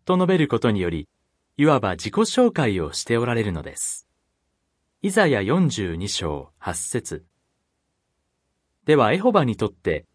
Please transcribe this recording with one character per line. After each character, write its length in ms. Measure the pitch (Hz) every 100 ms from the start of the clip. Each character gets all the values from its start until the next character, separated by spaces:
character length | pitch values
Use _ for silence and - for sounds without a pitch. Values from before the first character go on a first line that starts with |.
| -
と 100 | 180
述 100 | 180
べ 120 | 185
る 80 | 151
こ 120 | 117
と 120 | 120
に 100 | 104
よ 80 | 87
り、 180 | 82 76 _ _ _ _ -
い 80 | 147
わ 140 | 139
ば 120 | 101
自 200 | 87 -
己 20 |
紹 380 | - 220 - 247
介 300 | 175 131 95
を 100 | 78
し 140 | - -
て 120 | 117
お 80 | 120
ら 100 | 120
れ 80 |
る 80 | 104
の 100 | 82
で 140 | 71 -
す。 320 | - - - _ _ _ _ _ _ _ _ _
イ 100 | 196
ザ 160 | 196 185
ヤ 160 | 120
四 260 | 98 165 170
十 260 | - 95 82
二 140 | 95
章 420 | - 85 71 71 _
八 160 | - 85
節。 460 | - 123 - - - _ _ _ _ _ _ _ _ _ _ _ _ _ _ _ -
で 100 | 151
は、 180 | 110
エ 60 | 156
ホ 120 | 226
バ 140 | 202 135
に 100 | 104
と 120 | 107
っ 40 |
て、 340 | - - 78 -